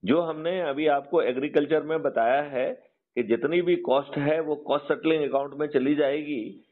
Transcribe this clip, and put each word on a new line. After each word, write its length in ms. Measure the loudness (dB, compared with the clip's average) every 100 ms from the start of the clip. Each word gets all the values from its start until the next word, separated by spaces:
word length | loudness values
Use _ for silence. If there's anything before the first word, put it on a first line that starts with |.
जो 160 | 2 2
हमने 400 | 2 -4 -4 -2
अभी 260 | -2 0 2
आपको 360 | 2 2 0
agriculture 600 | 2 0 0 0 2 0
में 200 | 0 -2
बताया 400 | -2 0 2 2
है 300 | 0 -4 -4 -4 _ _ _
कि 80 | -4
जितनी 400 | 0 0 2 0
भी 140 | 2 0
cost 420 | 2 0 0 -2
है, 220 | 0 0
वो 160 | -2 -4
cost 280 | -2 -4
settling 440 | 0 -2 2 2 2
account 260 | 0 -2
में 120 | -4 -2
चली 280 | 0 2
जाएगी 720 | 2 2 0 -4 -6 -8 -12 _